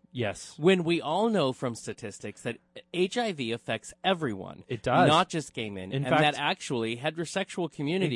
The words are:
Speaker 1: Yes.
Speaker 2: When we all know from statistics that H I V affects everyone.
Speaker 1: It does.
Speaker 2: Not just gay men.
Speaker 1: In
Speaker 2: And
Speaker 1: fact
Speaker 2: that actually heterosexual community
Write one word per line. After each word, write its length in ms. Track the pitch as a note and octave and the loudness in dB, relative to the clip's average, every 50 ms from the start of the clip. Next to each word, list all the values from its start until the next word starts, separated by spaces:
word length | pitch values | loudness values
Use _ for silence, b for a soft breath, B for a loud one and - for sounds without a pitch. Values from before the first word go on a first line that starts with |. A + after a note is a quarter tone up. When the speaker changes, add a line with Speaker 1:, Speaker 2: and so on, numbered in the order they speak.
| _ _ | _ _
Speaker 1:
Yes. 440 | - B2 A2+ G#2 F#2+ - - - - - | -6 -4 -4 -4 -4 -6 -12 -16 -10 2
Speaker 2:
When 260 | D3 F3+ F#3+ F#3 E3+ | 4 4 4 6 4
we 180 | D#3+ F3 E3 | 2 0 0
all 280 | A2+ C#3 D#3 F#3 G#3+ A#3 | 0 -2 0 0 2 2
know 240 | A3 G3 D3 C3 B2+ | 2 2 2 0 0
from 220 | - - B2+ A#2 | -2 -4 -4 -4
statistics 680 | - - - G#2+ - - G#2+ F#2+ - - G#2+ G#2 - | -6 -8 -10 -10 -8 -10 -12 -12 -10 -12 -12 -12 -8
that 160 | - B2 - - - _ _ - - _ - | -8 -8 -8 -8 -12 _ _ -20 -16 _ -2
H 220 | F3 F#3 F#3+ - A#3+ | 0 0 0 0 -2
I 140 | A#3+ A3 | -2 -2
V 200 | F#3 C#3+ C3 A2+ | -2 -2 -2 -2
affects 420 | A2+ A#2 - - A#2 A2+ - - - - - | -2 -4 -2 -4 -4 -4 -4 -10 -14 -4 0
everyone. 600 | F#3 F#3+ E3+ D#3+ B2+ G#2 F#2+ F#2 F#2 - - - - | 0 0 2 0 -2 -4 -4 -8 -10 -14 -16 -8 -8
Speaker 1:
It 140 | B2 A2+ | -8 -4
does. 260 | - C3 B2 D#3 F3+ D3 | 0 2 4 6 8 8
Speaker 2:
Not 220 | D3+ E3 F#3 - | 8 6 4 2
just 240 | - E3 C#3 - - | 0 -4 -6 -4 -6
gay 160 | - A2+ G#2+ | -6 -6 -6
men. 220 | G2+ F#2+ F#2 F#2+ | -6 -6 -6 -4
Speaker 1:
In 120 | A2+ C3+ C#3+ | -4 -2 0
Speaker 2:
And 40 | B2+ | 2
Speaker 1:
fact 140 | - D3+ | 4 4
Speaker 2:
that 140 | D#3 D3 C#3+ - | 4 4 2 2
actually 600 | C#3+ D3+ F#3+ - - - D3 A#2+ A2+ A2+ A#2 A#2+ | 0 -2 -2 -2 -4 -2 -2 0 0 0 -2 -2
heterosexual 760 | B2+ D#3 D#3 E3 E3+ - - G3 G3 - - - F3 D#3 | -4 -4 -4 -4 -6 -4 -4 -4 -4 -4 -4 -4 -4 -4
community 440 | - - D3 C#3+ E3 F#3+ F#3+ D#3+ B2+ | -4 -4 -2 -2 0 0 0 0 0